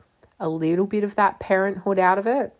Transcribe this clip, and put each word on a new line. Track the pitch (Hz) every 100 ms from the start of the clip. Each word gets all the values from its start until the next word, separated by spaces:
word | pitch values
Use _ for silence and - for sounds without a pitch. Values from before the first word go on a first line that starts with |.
| _ _ _ -
a | 170
little | 160 160 175 202
bit | 208
of | 202 208
that | 196 -
parenthood | - 190 196 190 202 190
out | 185 196
of | 214
it | 269 226